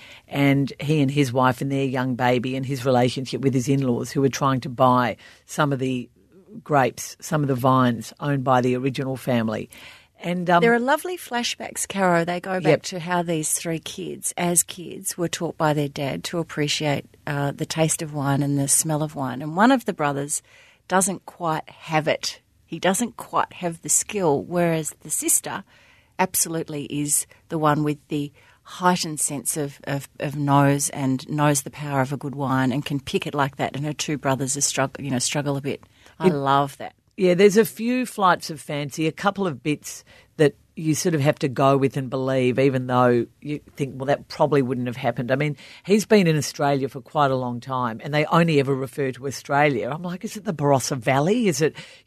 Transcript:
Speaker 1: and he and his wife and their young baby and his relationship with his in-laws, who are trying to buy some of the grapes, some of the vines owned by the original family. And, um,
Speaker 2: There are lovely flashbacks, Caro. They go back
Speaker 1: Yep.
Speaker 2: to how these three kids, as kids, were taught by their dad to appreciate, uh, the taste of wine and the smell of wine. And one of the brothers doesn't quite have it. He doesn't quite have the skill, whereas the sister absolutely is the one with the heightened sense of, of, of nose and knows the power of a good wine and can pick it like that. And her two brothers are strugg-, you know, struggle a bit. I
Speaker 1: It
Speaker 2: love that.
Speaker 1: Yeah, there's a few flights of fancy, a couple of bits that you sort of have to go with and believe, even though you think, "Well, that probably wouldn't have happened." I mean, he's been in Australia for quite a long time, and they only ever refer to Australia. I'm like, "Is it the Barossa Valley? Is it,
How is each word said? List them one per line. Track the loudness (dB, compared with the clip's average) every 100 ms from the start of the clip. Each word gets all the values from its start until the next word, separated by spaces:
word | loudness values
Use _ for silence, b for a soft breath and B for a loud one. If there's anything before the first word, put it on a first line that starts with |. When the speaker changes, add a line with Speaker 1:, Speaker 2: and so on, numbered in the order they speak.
| B B -8
Speaker 1:
and | 0 4 4 2 -2
he | 0 2
and | 4
his | 2 2
wife | 2 2 2
and | -2
their | -2 -2
young | -2 -2 0
baby | 2 2 0 -4
and | -4
his | -4 2
relationship | 2 2 0 -6 -2
with | 0
his | 2 2
in-laws, | 2 2 -2 -2
who | 0
are | 0
trying | 2 0 0
to | -2
buy | 2 4 4 2 -4 B B -8
some | -2 0
of | 0
the | -2 -4 -8 _ _ _ -20 -16
grapes, | 0 4 4 0 -12 -14
some | -4 0
of | 0
the | 2
vines | 4 4 4 0 -6 -8
owned | -4 -2
by | 2 2
the | 2 0
original | -2 -4 -6 -4
family. | -2 0 0 -4 -8 B B B B -10
And, | -6 -4 2
um, | 4
Speaker 2:
There | 6
are | 4
lovely | 2 0 -2 -8
flashbacks, | -6 -4 -4 -6 -10 -8 -6
Caro. | 0 2 4
They | 2 -4
go | -4 0
back |
Speaker 1:
Yep. | 2 2
Speaker 2:
to | 0 -8
how | -2 -2
these | 0 -2 -2
three | -4 -4 -6
kids, | -8 -10 -10 -8 -8 -4
as | 0 0
kids, | 0 -4 -12 -10 -8 -4
were | -4
taught | -4 -6 0
by | 0
their | 2 -2
dad | -4 -6 -6 -6
to | -6
appreciate, | -6 -4 -2 0 -2 -2 -4 _ -8
uh, | -4 -4
the | -4 -4
taste | 0 0 0
of | -6
wine | -4 0 0
and | 0 0
the | 2
smell | 0 0 -2
of | -4 -6
wine. | -6 -6
And | -4 2
one | 4
of | 4 0
the |
brothers | -2 -2 -2 -4 -8 b b b b -2
doesn't | 0 2 -2 -12
quite | -6 -2 -2 -4
have | -16 -4 0 0
it. | -2 -4 -10 _ _ _
He | -2
doesn't | 0 0 -2 -8
quite | -4 -2 -2
have | -4 -8 -6
the | -2
skill, | -2 -2 0 2 2
whereas | 0 0 2 0 -4 -10
the | -8
sister | -4 0 0 -2 -10 b b b b b -2
absolutely | -2 0 -2 -4 -6 -8 -6
is | -4 -2 -2 -4 b -8
the | 0
one | 2 4
with | 0 -2 -4
the | -6 -6 b b b
heightened | -18 0 2 2 -2 -4
sense | -4 -4 -4 -4
of, | -4 -6 -6
of, | -6 -6 -8
of | -6 -2
nose | 4 6 6 4 -2
and | -2 -2 -2 -2
knows | 0 2 2
the | -2
power | -10 -4 -2
of | -2
a | -4
good | -6 -4
wine | -2 0 0
and | -2 -4
can | -6
pick | -4 -6 -4
it |
like | -2 -2 -2
that. | -6 -4
And | -6
her |
two | -6 -6 -4
brothers | -2 -2 -2 -2
are |
strugg-, | -2 0 -2 -4
you | -4
know, | -2
struggle | -2 -2 -2 -2
a |
bit. | -4 -8 b b b 0
I | 2
Speaker 1:
It |
Speaker 2:
love | 2 4 4 2 -4
that. | -14 -16 _ 0
Speaker 1:
Yeah, | 4
there's | 6 6 6
a | 2
few | 0 -2 -2 -4
flights | 0 2 2 -2
of | -12
fancy, | -8 -6 -6 -2 -2
a |
couple | 0 -2 0 -2
of | -2
bits | -4 -4 -6 -16 b b b 2
that | 2 2 _ -4
you | 0 0
sort | 0
of | 2
have | 2 2
to | -2
go | 2 4 4
with | 2 0
and | -6
believe, | -4 -2 2 2 4
even | 2 2 0
though | 4 6 4 0 _
you | -10 -10 -10 -8
think, | -8 -4
"Well, | -2
that | -2 -2
probably | 0 2 4
wouldn't | 2 -2 -4
have | -4
happened." | -2 -2 0
I | 0
mean, | -2 -6 B B 0
he's | 2 6
been | 6 6
in | 2
Australia | 0 0 0 2 -2
for | -8
quite | -4 2 2
a | 2
long | -2 -6
time, | -4 -2 -2 -4
and | -2
they | 0 2
only | 4 4 4
ever | 2
refer | 0 -4 -4 -4
to | -4 -10
Australia. | -10 -2 2 2 2 -4
I'm | -6
like, | -8 -8
"Is | -10 -8
it | -6
the |
Barossa | 0 4 4 2 -2
Valley? | 0 2 2 2 0
Is | 2
it, | 0 B B B